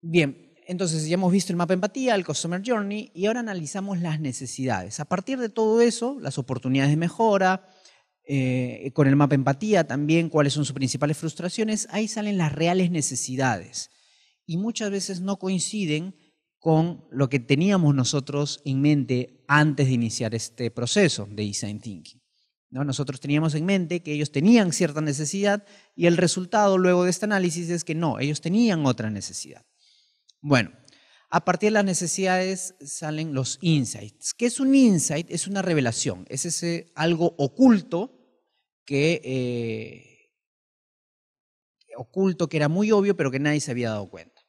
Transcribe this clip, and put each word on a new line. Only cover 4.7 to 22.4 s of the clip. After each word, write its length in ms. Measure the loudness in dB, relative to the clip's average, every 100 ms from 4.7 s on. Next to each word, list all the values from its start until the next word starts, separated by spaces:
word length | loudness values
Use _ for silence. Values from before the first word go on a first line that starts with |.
| -2 -4 -10
A 40 | -6
partir 340 | -6 -4 -6
de 100 | -6
todo 320 | 0 2 4
eso, 360 | 4 2 -6 -6
las 160 | -8 -6
oportunidades 540 | -6 -4 0 2 2
de 60 | 2
mejora, 720 | 0 0 2 4 2 0 _ _ -20 _ _ _
eh, 680 | -4 0 0 0 -4 -6 -8
con 140 | 2 6
el 100 | 6
mapa 180 | 4 4
empatía 520 | 2 0 2 2 2
también, 420 | -2 2 2 2
cuáles 240 | 2 2
son 100 | 2
sus 100 | -4
principales 440 | -2 -4 -2 -2 -2
frustraciones, 680 | -6 -6 -8 -4 -2 -2 -4
ahí 160 | -4 -4
salen 300 | -4 -4 0
las 160 | -2
reales 380 | 0 0 2 2
necesidades. 960 | 0 -2 -4 -6 -2 0 0 -6 -12 -14 _ _ _ _ _ -8
Y 100 | -6
muchas 340 | -4 -4 -4
veces 300 | -4 -6 -6
no 180 | -4 -4
coinciden 760 | -2 -2 -2 -4 -2 -2 -4 -14 _ _ _ _
con 460 | 2 2 2 -2 -12
lo 160 | -2 0
que 120 | 0
teníamos 540 | 0 2 4 4 4
nosotros 680 | 4 2 -2 -4 -4 -4 -6
en 180 | -4 0
mente 640 | 2 2 2 -2 -4 _ _
antes 400 | 4 4 2 2
de 60 |
iniciar 400 | 2 0 -2 -4
este 380 | -4 -8 _ -8
proceso 540 | -4 -2 2 2 2 -8
de 180 | -6
Design 380 | -6 -4 -8 -10
Thinking, 400 | -12 -14 -18 -20 _ _